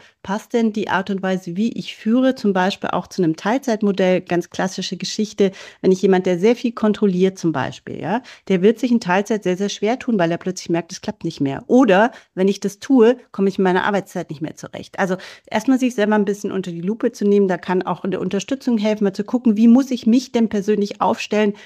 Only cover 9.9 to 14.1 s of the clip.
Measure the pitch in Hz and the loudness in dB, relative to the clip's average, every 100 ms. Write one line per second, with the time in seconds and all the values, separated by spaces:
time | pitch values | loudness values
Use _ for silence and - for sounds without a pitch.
9.9 | 247 - 214 165 170 190 185 - 170 170 | -2 -2 0 0 -2 -6 -8 -4 -4 -4
10.9 | - - - 165 - 139 139 - 247 277 | -10 -12 -8 -8 -4 -4 -4 2 4 6
11.9 | 185 233 - _ 170 190 196 196 - - | 6 4 -2 _ -2 0 0 -6 -6 2
12.9 | 262 226 247 - - 196 190 185 180 - | 6 6 4 -4 -2 -2 0 0 2 0
13.9 | 202 190 | -2 -4